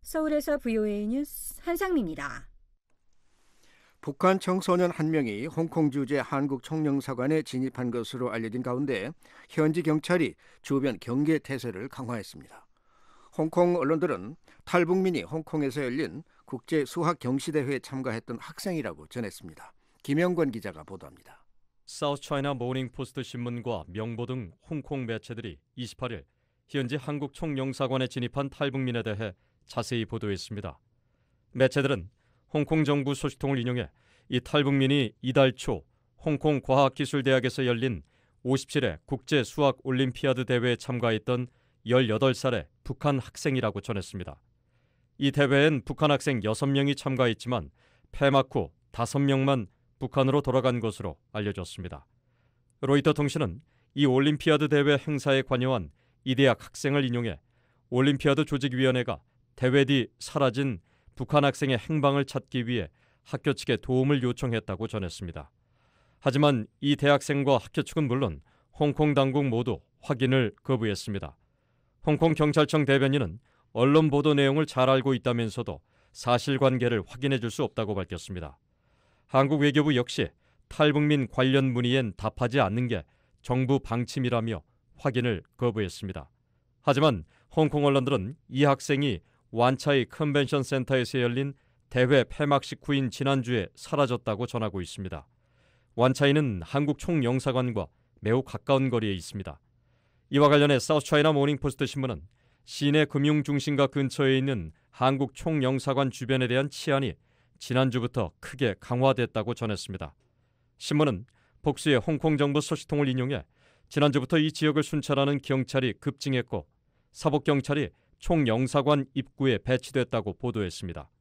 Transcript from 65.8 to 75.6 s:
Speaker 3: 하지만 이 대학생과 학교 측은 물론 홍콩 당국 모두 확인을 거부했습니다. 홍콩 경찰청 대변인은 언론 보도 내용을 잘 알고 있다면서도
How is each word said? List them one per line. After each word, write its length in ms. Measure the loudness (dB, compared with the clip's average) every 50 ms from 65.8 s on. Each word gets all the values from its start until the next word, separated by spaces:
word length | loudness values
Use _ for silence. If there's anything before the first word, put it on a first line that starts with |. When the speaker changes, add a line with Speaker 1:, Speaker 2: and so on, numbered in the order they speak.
| _ _ _ _ _ _ _ _
Speaker 3:
하지만 480 | -4 0 2 4 4 4 4 2 -2 -4 _ _
이 140 | 0 0 0
대학생과 640 | 4 4 4 4 4 2 -2 -2 0 2 2 2 2
학교 240 | 0 -2 -6 -4
측은 240 | -4 -2 -2 -2 0
물론 340 | 0 0 0 0 -2 -2 -8 _ _ _ _ _ _ _ -2
홍콩 360 | 0 0 2 2 2 2 4
당국 320 | 2 2 2 2 0 0
모두 340 | 0 0 -2 -2 -2 -4 -6 _ _ _ _
확인을 540 | -6 -6 -2 0 2 4 4 4 2 0 -2 _
거부했습니다. 720 | _ -2 -2 0 0 -2 -2 -4 -6 -6 -6 -6 -8 -10 -14 _ _ _ _ _ _ _ _ _ _ _ _ _ 0
홍콩 280 | 0 2 4 4 2 4
경찰청 500 | 4 2 2 4 4 2 4 2 0 4
대변인은 560 | 4 4 4 4 2 2 0 -2 -4 -6 -12 _ _ _ _ _ _
언론 380 | _ 2 4 6 6 6 6 6
보도 240 | 2 4 4 4 4
내용을 300 | 4 4 4 4 2 0
잘 240 | 0 2 2 4 4
알고 260 | 4 2 2 0 -2
있다면서도 680 | 0 0 -2 -2 0 -2 -4 -4 -6